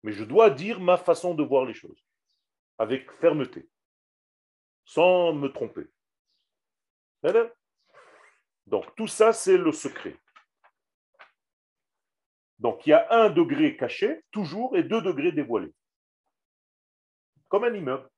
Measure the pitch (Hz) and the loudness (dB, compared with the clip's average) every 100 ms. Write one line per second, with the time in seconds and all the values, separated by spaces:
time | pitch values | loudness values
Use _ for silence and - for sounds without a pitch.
0 | 107 104 107 175 226 135 190 185 180 180 | -12 -10 0 6 6 4 -8 -4 0 2
1 | - 165 180 165 135 135 127 107 - - | 2 0 0 -4 0 0 0 -10 -20 -20
2 | _ _ _ _ _ _ _ - 107 131 | _ _ _ _ _ _ _ -8 -4 -4
3 | - - 170 151 127 - - _ _ _ | -8 0 0 0 -6 -10 -20 _ _ _
4 | _ _ _ _ _ _ _ _ _ - | _ _ _ _ _ _ _ _ _ 0
5 | 175 180 170 151 139 - 117 - - _ | 2 2 0 -2 -8 -8 -10 -10 -18 _
6 | _ _ _ _ _ _ _ _ _ _ | _ _ _ _ _ _ _ _ _ _
7 | _ _ 151 214 226 _ _ _ _ _ | _ _ 0 0 0 _ _ _ _ _
8 | - _ _ _ _ _ _ 101 - - | -20 _ _ _ _ _ _ -6 -6 -10
9 | 220 - 214 220 - 185 165 151 139 - | -10 2 2 2 2 2 2 -4 -10 -12
10 | - - _ _ _ _ _ _ _ _ | -16 -16 _ _ _ _ _ _ _ _
11 | _ _ - _ _ _ _ _ _ _ | _ _ -20 _ _ _ _ _ _ _
12 | _ _ _ _ _ _ 113 110 147 151 | _ _ _ _ _ _ -6 -4 6 6
13 | - 226 214 160 160 139 151 - 123 - | 6 4 4 2 0 2 0 0 -8 -4
14 | 208 330 _ 214 170 180 254 185 139 220 | -4 -4 _ -8 -8 -6 -4 -2 -2 -2
15 | 185 151 160 151 123 110 120 _ _ _ | -2 -2 -2 -4 -4 -4 -6 _ _ _
16 | _ _ _ _ _ _ _ _ _ _ | _ _ _ _ _ _ _ _ _ _
17 | _ _ _ _ _ 196 240 214 143 135 | _ _ _ _ _ -2 -2 -4 -6 -8
18 | 135 | -10